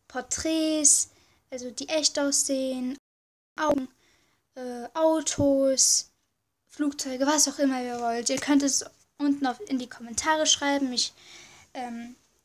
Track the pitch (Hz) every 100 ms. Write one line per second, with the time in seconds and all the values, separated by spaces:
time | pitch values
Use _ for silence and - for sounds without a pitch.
0 | _ 254 247 - 320 320 311 311 277 -
1 | - _ _ _ - 254 247 214 277 311
2 | 285 294 285 285 - 269 262 254 254 277
3 | _ _ _ _ _ - 302 285 262 _
4 | _ _ _ _ _ 262 247 240 240 320
5 | 320 320 294 - 285 269 269 262 - -
6 | - _ _ _ _ _ _ - 294 -
7 | 269 254 277 302 285 302 277 254 247 240
8 | 233 233 233 262 277 285 277 - - _
9 | _ - 285 285 262 247 415 262 247 -
10 | 233 226 320 311 302 - 285 277 262 240
11 | - - - - - - - 269 240 233
12 | 240 254 _ _